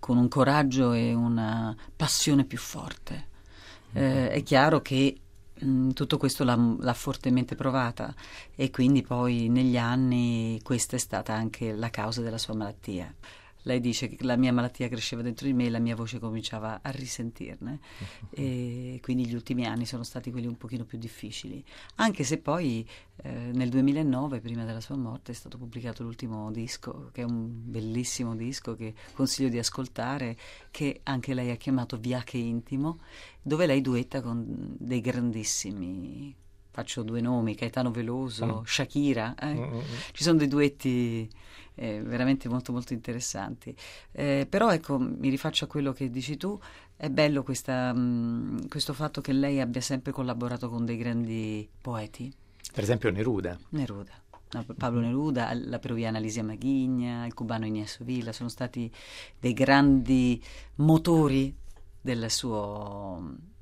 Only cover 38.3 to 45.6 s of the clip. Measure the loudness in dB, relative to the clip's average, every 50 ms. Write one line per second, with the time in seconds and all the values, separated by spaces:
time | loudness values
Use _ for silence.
38.3 | -4 -4 -2 -2 -2 -4 -4 -2 0 0 0 0 0 0 2 2 2 2 0 -2
39.3 | -4 -4 -4 -4 -4 -4 -4 -4 -4 -6 -6 -6 -8 -8 -10 -10 -8 0 4 6
40.3 | 6 6 6 4 4 4 4 4 2 0 -2 0 2 2 2 2 0 -2 -4 -6
41.3 | -10 -16 -20 -20 -20 -20 -20 -20 -14 -8 -6 -6 -6 -6 -6 -4 -2 0 2 2
42.3 | 2 2 0 -2 -2 -2 -2 -2 -4 -4 -4 -4 -6 -6 -6 -6 -6 -6 -6 -6
43.3 | -6 -6 -6 -8 -8 -10 -12 -14 -14 -14 -16 -18 -18 -18 -20 -16 -8 -4 0 2
44.3 | 2 2 0 0 2 4 4 6 4 2 2 0 0 0 0 -2 -2 0 0 0
45.3 | 0 2 0 0 -2 0